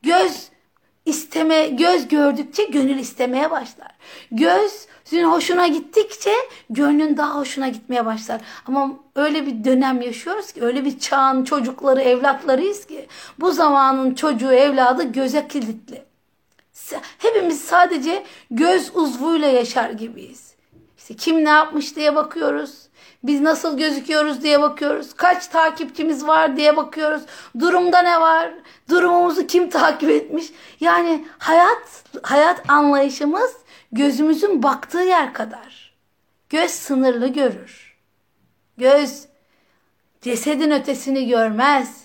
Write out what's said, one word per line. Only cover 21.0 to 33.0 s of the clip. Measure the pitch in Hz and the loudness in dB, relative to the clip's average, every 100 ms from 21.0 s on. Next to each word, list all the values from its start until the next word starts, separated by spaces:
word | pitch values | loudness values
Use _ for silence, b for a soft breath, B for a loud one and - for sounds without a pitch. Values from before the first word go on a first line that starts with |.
| - 226 | -20 -8
kim | - 320 302 | -2 0 4
ne | |
yapmış | 302 311 302 285 - | 4 2 -4 -6 -2
diye | 302 294 | 0 0
bakıyoruz. | 302 330 294 285 285 - _ b b b | -4 -4 -4 -4 -8 -16 _ b b b
Biz | 247 285 | -4 0
nasıl | 302 320 330 277 | 2 0 -2 -2
gözüküyoruz | 311 277 262 302 302 262 | -2 -4 -2 -2 0 -2
diye | 302 294 | 2 2
bakıyoruz. | 294 294 294 302 285 | 2 -2 -4 -4 -8
Kaç | - 349 359 - | 0 2 2 0
takipçimiz | 330 320 320 294 - 320 277 294 | 0 0 0 -12 -6 -4 -4 0
var | 311 311 262 | 2 2 2
diye | 294 302 | 2 2
bakıyoruz. | 302 - 302 311 - B B 233 | -2 -4 -4 -4 -8 B B -2
Durumda | 330 359 349 359 | 0 2 4 4
ne | 349 339 | 4 4
var? | 320 320 339 339 b b - | 4 2 0 -10 b b -2
Durumumuzu | 349 349 349 349 330 - | 0 2 2 2 0 0
kim | 349 359 | 0 0
takip | 320 311 - 294 | 2 0 2 0
etmiş? | 151 - 311 330 B B B | 0 -2 -8 -8 B B B
Yani | 330 349 339 320 311 B | 0 2 0 -2 -6 B
hayat, | - 330 359 466 - - _ - | 2 4 4 2 -6 -20 _ -16
hayat | - 277 311 349 - | -2 2 4 2 2
anlayışımız | 294 294 285 | 4 4 2